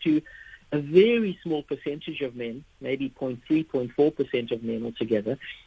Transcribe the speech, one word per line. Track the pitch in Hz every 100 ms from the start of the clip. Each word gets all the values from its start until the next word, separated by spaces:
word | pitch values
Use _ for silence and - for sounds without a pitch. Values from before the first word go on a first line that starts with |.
to | 165 151 - - - - -
a | 147
very | 143 170 220 233 208 180
small | 170 151
percentage | - 139 151 147 - 151
of | 135 120
men, | 117 120 151 -
maybe | 127 135 135
point | - 131 123 -
three, | 160
point | 160 135 123
four | - 147
percent | 156 135 123 117
of | 117
men | 113 113
altogether, | 117 117 113 110 107 135 - -